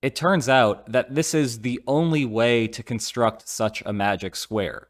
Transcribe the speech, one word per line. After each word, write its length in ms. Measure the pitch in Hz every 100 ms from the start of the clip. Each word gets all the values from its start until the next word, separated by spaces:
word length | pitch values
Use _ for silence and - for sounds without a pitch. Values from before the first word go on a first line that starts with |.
It 140 | 135 -
turns 320 | 165 190 120
out 420 | 131 113 101 -
that 240 | 123 -
this 200 | 139 160
is 260 | 156 139 113
the 180 | 117 123 -
only 380 | 143 165 156
way 420 | 131 107 117 120 113
to 140 | -
construct 640 | 113 117 - - 113 110 -
such 360 | - 110 -
a 80 | -
magic 420 | 104 101 95 95
square. 540 | - - 107 90 - -